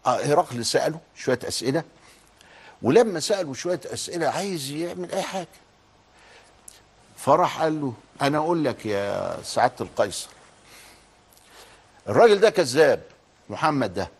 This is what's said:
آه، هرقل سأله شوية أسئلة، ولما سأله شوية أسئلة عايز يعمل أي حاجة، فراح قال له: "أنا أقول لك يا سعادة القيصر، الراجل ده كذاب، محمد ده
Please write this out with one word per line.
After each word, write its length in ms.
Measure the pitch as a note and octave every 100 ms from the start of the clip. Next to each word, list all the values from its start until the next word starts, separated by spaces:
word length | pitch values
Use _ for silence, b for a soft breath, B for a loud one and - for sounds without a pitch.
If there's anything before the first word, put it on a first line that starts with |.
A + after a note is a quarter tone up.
| A#2+
آه، 140 | A#2
هرقل 440 | C3 D3 F3 A#2+
سأله 340 | A2+ D#3 D#3 D#3 _ -
شوية 220 | - B2 -
أسئلة، 340 | - C3 D3+ - _ B B B B B B B B
ولما 380 | G#2 F#3+ A#3 E3+
سأله 340 | - G3 D#3+
شوية 260 | B2+ F3 F3 -
أسئلة 400 | A#2+ - E3+ D3
عايز 420 | D3 G3 E3+ C3+
يعمل 420 | D3 E3+ F#3 F3
أي 100 | F#3
حاجة، 240 | - F#3+ E3+ - _ _ _ _ _ b b b b b - B _ _ _ -
فراح 460 | - D#3+ D#3+ -
قال 180 | D#3+ D#3
له: 120 | C#3 A2+ _ -
"أنا 160 | C#3 D3+
أقول 260 | D#3+ E3+
لك 220 | C#3+ G#2+ A2
يا 500 | G2 G2+ F#2+ F2+ E2+
سعادة 320 | - - B2 -
القيصر، 480 | F#2+ - G#2 - - - - _ B B B B B _ _ _ B B B B B B -
الراجل 320 | A#2 A3+ G3+
ده 100 | G#3+
كذاب، 520 | G3 C#3+ C3 D3+ G#2 - - _ _ -
محمد 460 | G#2+ D#3 C#3+ A2+
ده 140 | F2 F2+